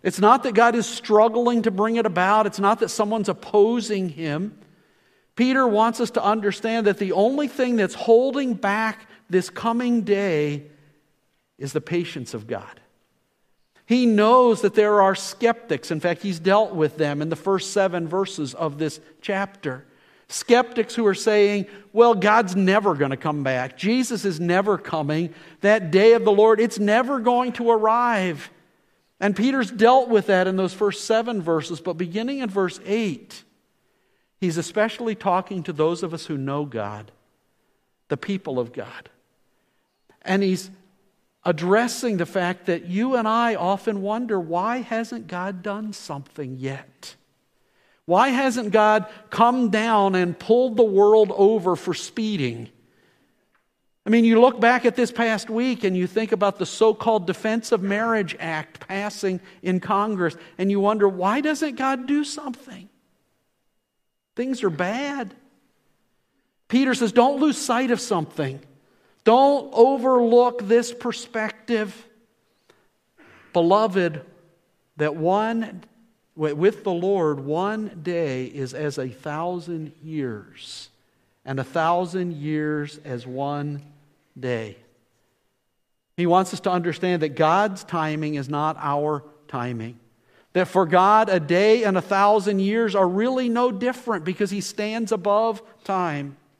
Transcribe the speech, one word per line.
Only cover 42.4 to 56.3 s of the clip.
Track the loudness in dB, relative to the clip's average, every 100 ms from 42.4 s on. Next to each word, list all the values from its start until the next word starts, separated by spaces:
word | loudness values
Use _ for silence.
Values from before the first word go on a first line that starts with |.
| -2 -4 -4
that | -4 -4
you | -2 0
and | 0 0
I | 0 0
often | -2 -2 -2 -4 -4
wonder, | -4 -6 -2 -4
"Why | -2 -4 -2 -4
hasn't | -6 -6 -6 -12 -10
God | -8 -8 -8
done | -8 -8 -10
something | -12 -12 -12 -12 -12 -12 -8
yet? | -8 -10 -16 _ -20 -20 _ _ _ _ _ _ _ _
Why | 0 2 4
hasn't | 2 0 -2 0
God | 4 4 2 0 -14 -12
come | 2 2 4 0
down | 0 2 2 2
and | 2 0 -4
pulled | 2 2 2 2
the |
world | 4 6 6 6 4
over | 6 4 4 0
for | -2 -4
speeding?" | -6 -6 -4 -4 -2 -4 -6 -14 _ _ _ _ _ _ _ _ _ _ _ _ _ 2
I |
mean, | 4
you | 6 6
look | 6 6
back | 2 4 0
at |
this | 0 -2
past | 0 -2 -2 -4
week | -2 -2 -2
and | -2 -2
you | -2
think | -2 -2